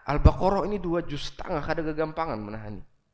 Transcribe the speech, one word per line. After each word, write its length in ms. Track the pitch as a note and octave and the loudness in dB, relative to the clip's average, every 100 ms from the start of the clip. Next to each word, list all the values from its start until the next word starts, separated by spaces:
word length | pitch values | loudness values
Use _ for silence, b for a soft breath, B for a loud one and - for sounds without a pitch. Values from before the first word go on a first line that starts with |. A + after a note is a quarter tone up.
| - | -2
Al-Baqarah 600 | D3 - - F#3 G3 F3 | 6 6 6 2 2 0
ini 120 | G#3 | -2
dua 240 | F3 E3+ | -2 -2
juz 280 | E3 C#3+ - | -2 -6 -6
setengah, 320 | - - D#3+ | -8 -4 -4
kada 180 | C#3+ D#3+ | -2 -2
kegampangan 580 | D#3 D3+ D#3 D#3+ D#3+ A2 | -2 -2 -4 -4 -4 -4
menahani. 440 | G#2 A2 G#2+ G2+ - _ _ | -6 -8 -10 -12 -14 _ _